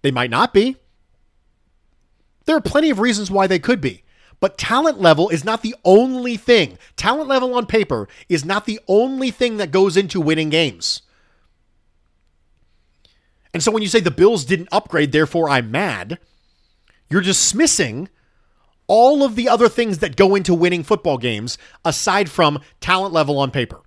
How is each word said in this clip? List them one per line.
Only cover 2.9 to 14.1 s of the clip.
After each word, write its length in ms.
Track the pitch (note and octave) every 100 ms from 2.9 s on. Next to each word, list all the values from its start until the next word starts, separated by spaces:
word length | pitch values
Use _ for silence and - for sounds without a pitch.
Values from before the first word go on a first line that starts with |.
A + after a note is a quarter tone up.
| G#3
reasons 320 | A#3+ G#3 F#3+
why 160 | G3 F#3+
they 120 | F#3
could 220 | - A#3+
be. 220 | C#3 F#2 _ _ _ _
But 180 | F#3+ -
talent 420 | - C4 D#4+ A3
level 300 | F3+ D3+ G3
is 160 | E3 D3+
not 160 | A3+
the 140 | A3 A#3+ F3+
only 500 | G3 C4 B3+ B3 A3+
thing. 420 | - A#3 C3+ - _ -
Talent 320 | G3+ C#4 C#4
level 260 | C4 B3+ B3
on 120 | A3+
paper 400 | A3+ G3 A#2+ G2 - -
is 160 | E3
not 220 | D3+ G3 -
the 140 | A3 -
only 440 | G3 C4 C4+ C4
thing 260 | - B3 G#3+
that 140 | F3+
goes 240 | F#3 G3 E3+
into 240 | G3 F#3+
winning 300 | D3+ D#3+ D#3
games. 540 | D#3 D#3 F#2+ - - _ _ _ _ _ _ _ _ _ _ _ _ _ _ _ _ _ _ _ _ _ _ _ _ _
And 80 | E3+
so 100 | A3
when 120 | A3
you 60 | G#3
say 100 | A#3
the 100 |
Bills 340 | E3+